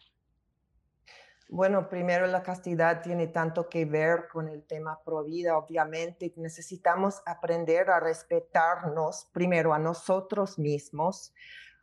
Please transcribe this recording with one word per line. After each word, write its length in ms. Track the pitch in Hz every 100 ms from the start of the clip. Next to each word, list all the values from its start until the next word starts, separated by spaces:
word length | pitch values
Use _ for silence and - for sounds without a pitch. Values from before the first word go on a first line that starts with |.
| _ _ _ _ _ _ _ _ _ _ _ - - _ -
Bueno, 400 | 170 190 196 190
primero 360 | 180 175 175 180
la 140 | 180
castidad 600 | 185 180 180 165 165 165
tiene 260 | 175 175 165
tanto 400 | 170 165 165 170
que 140 | 170 156
ver 440 | 156 156 170 165
con 160 | 165 156
el 160 | 151
tema 380 | - 156 156 156
pro 200 | - 156 151
vida, 320 | 170 175 160
obviamente. 760 | 156 165 156 160 170 175 175 165
Necesitamos 840 | 165 165 165 180 175 180 196 196 -
aprender 640 | 170 170 170 160 165 190
a 100 | 175
respetarnos 1300 | 165 160 - 170 165 175 165 175 175 156 156 - -
primero 400 | 175 180 175 160
a 60 | 151
nosotros 760 | 156 170 - 190 190 202 196 180
mismos 760 | 147 147 - 147 170 196 - _ - - - _